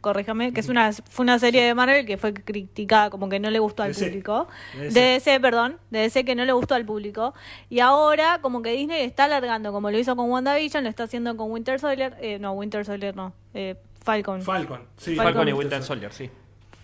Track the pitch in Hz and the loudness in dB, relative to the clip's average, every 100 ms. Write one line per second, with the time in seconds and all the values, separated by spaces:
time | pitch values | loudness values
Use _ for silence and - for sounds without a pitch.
0 | 208 202 202 220 247 240 240 240 220 208 | 0 -2 -2 -2 -2 -2 0 2 2 0
1 | - - 247 240 240 247 240 240 247 277 | -10 0 2 4 6 6 4 4 4 4
2 | 226 196 214 202 - 208 190 - 208 220 | 2 -4 -4 -4 -8 -8 -8 -10 4 4
3 | 208 196 190 196 208 220 214 214 202 190 | 4 -2 -4 -2 0 0 0 -2 -4 -2
4 | 196 190 196 220 339 - - 131 147 233 | -4 -4 -2 -2 -2 -10 -16 -10 2 4
5 | 254 254 294 269 254 233 240 330 - 220 | 4 4 4 4 4 2 0 -4 -8 -2
6 | 220 262 247 240 254 247 - 254 214 214 | 0 0 0 0 2 0 2 -2 -2 -8
7 | 208 214 240 - - - - 240 247 285 | -8 -6 -6 -6 -20 -20 -6 4 6 6
8 | 302 302 320 339 277 247 226 247 294 330 | 6 6 4 2 -2 -4 -2 -2 -2 -2
9 | 247 254 285 285 247 226 208 202 208 214 | -4 2 2 2 0 -4 -4 -4 0 0
10 | 247 247 240 254 262 285 302 302 240 220 | 0 0 0 0 2 0 0 -2 -4 -6
11 | 226 240 240 226 220 226 233 262 285 269 | -8 -4 -6 -6 -6 -6 -4 -2 -2 -2
12 | 262 262 226 202 202 196 208 208 208 202 | -4 -4 -10 -6 -6 -6 -6 -6 -6 -6
13 | 202 190 185 - - 208 190 185 - - | -6 -8 -12 -12 -16 -10 -8 -10 -18 -8
14 | - 214 202 190 185 180 143 123 - - | -2 -2 -2 -6 -4 -4 -4 -10 -16 -12
15 | 170 160 220 - 151 139 139 139 135 127 | -6 0 2 2 2 0 -2 -4 -4 -8
16 | 101 - 127 - - _ - - | -8 -12 -14 -16 -20 _ -20 -20